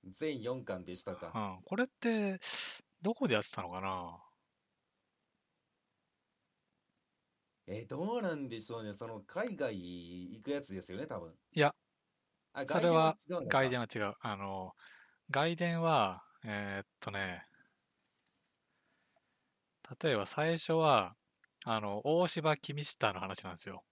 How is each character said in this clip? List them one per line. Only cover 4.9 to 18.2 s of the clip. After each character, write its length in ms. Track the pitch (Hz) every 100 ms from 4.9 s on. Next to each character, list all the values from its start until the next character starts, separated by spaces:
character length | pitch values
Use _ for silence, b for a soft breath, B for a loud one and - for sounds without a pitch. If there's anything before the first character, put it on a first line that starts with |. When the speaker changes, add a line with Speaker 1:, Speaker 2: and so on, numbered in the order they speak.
| _ _ _ _ _ _ _ _ _ _ _ _ _ _ _ _ _ _ _ _ _ _ _ _ _ _ _ -
Speaker 1:
え、 160 | 104
ど 300 | 117 135 185
う 80 | 240
な 120 | 202
ん 140 | 156 135
で 120 | 113
し 120 | 110
ょ 80 | 117
う 20 |
ね。 100 | 107
そ 140 | 101 117
の、 140 | 110
海 340 | 98 170 233
外 800 | 196 135 104 90 87 85 90 90
行 100 | 110
く 80 | 107
や 100 | 143
つ 140 | 143
で 60 | 98
す 100 | 90
よ 80 | 95
ね、 80 | 151
多 140 | 113
分。 180 | 82 - _
Speaker 2:
い 80 | -
や、 120 | 143 - _ _ _ _ _ _ _
Speaker 1:
あ、 140 | 143 135
Speaker 2:
そ 140 | 156
れ 80 | 170
は、 280 | 160 160 156
Speaker 1:
外 80 | -
伝 100 | 175
は 20 |
違 0 |
う 20 |
の 60 | 131
か。 120 | 143
Speaker 2:
外 80 | 135
伝 100 | 123
は 60 | 117
違 40 | 117 101
う。 60 | 101
あ 160 | 120 101
の、 400 | 98 95 92 - B B B B _
外 260 | 135 156 170
伝 240 | 170 170
は、 460 | 165 151 101 92 - _
え 380 | 117 104 101 98
ー 0 |
っ 40 | 98 _
と 140 | -
ね、 340 | 98 98 87 - b b b _ _ _ _